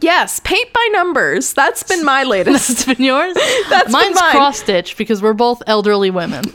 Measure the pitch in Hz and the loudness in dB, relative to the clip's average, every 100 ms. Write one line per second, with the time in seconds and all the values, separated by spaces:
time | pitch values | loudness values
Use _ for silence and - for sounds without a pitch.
0 | 302 349 196 - - 381 480 466 466 415 | 0 0 0 -4 -4 -2 -2 0 0 0
1 | 359 269 156 175 262 - 285 - - 370 | 0 0 0 -2 -2 0 0 -2 -4 -2
2 | 294 269 262 196 180 277 - 233 - 254 | 0 0 0 0 2 2 2 -2 -2 0
3 | 262 262 359 349 587 508 392 359 277 262 | 0 0 0 -2 0 -2 0 0 2 2
4 | 392 370 339 285 285 262 - 180 - - | 2 2 2 4 2 0 -2 -2 -2 -8
5 | 214 208 214 214 240 240 - 214 208 202 | -4 0 0 2 0 0 -2 0 2 2
6 | 196 180 165 139 - | 0 -2 -4 -6 -8